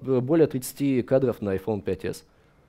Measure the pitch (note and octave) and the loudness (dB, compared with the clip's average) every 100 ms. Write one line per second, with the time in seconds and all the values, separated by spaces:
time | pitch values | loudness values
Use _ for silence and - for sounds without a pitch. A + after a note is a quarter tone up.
0 | B2 C3 B2 E3 D3 C3+ - - C#3+ C3 | 0 0 2 4 2 0 -8 -4 0 0
1 | A2 C3+ C3 G#2+ G2+ F#2+ - G#2 - F#2 | 2 2 2 0 -2 -2 -2 -4 -4 -6
2 | F2+ - - _ _ _ | -6 -10 -14 _ _ _